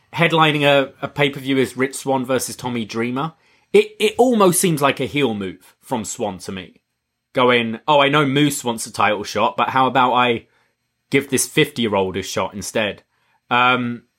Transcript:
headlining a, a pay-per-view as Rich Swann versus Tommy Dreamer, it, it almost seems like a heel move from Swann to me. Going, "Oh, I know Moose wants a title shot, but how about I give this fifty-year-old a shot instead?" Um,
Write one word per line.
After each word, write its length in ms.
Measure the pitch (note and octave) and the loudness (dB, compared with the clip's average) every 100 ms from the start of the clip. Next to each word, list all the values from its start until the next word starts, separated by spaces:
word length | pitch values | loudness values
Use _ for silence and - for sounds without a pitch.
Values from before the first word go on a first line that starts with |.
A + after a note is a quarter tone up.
| _ | _
headlining 480 | - E3+ D#3+ D#3 D3 | -2 0 2 2 2
a, 300 | C#3+ C#3+ C3+ - | 4 4 2 -4
a 60 | C#3 | -8
pay-per-view 500 | - C#3+ C#3+ C3 C3+ | -2 -2 -2 -2 0
as 180 | B2 B2 | 0 -2
Rich 200 | C3+ - | -6 -4
Swann 280 | C3+ C3+ | -4 -2
versus 320 | B2 B2+ - A2 | -2 -4 -4 -8
Tommy 300 | B2 A#2+ G2+ | -8 -6 -6
Dreamer, 480 | A2+ A#2+ B2+ D#3+ - _ _ _ | -6 -4 -4 -8 -10 _ _ _
it, 220 | G3+ G#3+ - | 2 2 0
it 140 | G#3 G#3 | -2 2
almost 420 | B3+ A#3 F#3+ E3+ | 2 4 4 4
seems 200 | F#3+ D3+ | 2 2
like 180 | C#3 C3+ | 0 0
a 60 | C3 | -4
heel 280 | D3 C3 | 0 -2
move 420 | G#2 F#2+ D#2+ _ _ | -2 -8 -10 _ _
from 240 | - B2 G2 | -8 -6 -6
Swann 320 | - G#2 F#2 | -6 -6 -6
to 140 | - | -10
me. 300 | F#2+ F2 _ _ _ _ _ _ | -12 -14 _ _ _ _ _ _
Going, 460 | C3+ B2 A#2+ A2+ A2+ - | 0 2 2 0 -4 0
"Oh, 120 | D3 | 2
I 100 | C#3 | 4
know 180 | D3 C#3 | 2 2
Moose 360 | C#3 D3 C#3 | 2 2 0
wants 220 | B2 A2+ - | -6 -6 -6
a 80 | |
title 300 | G#2+ G#2 G2+ | -2 0 -2
shot, 340 | G2+ G#2 A#2 - | -4 -2 0 0
but 120 | A2+ | 0
how 180 | C3 C3 | 0 2
about 260 | C3 B2+ | 2 2
I 320 | B2 B2 A#2 - _ _ _ _ _ _ | 2 2 0 -8 _ _ _ _ _ _
give 220 | C#3 C#3 | -2 0
this 160 | B2+ - | -2 0
fifty-year-old 680 | - D3+ - A2+ G2 F#2+ F#2 | 0 0 0 -2 0 -2 -4
a 60 | |
shot 320 | F2+ - F#2+ | -6 -4 -6
instead?" 480 | G2+ F2+ A#2 G#2 F2 _ _ _ _ - | -6 -6 -4 -4 -6 _ _ _ _ -2
Um, 540 | A#2+ B2 B2 A#2+ A#2+ - | 2 2 2 -2 -8 -14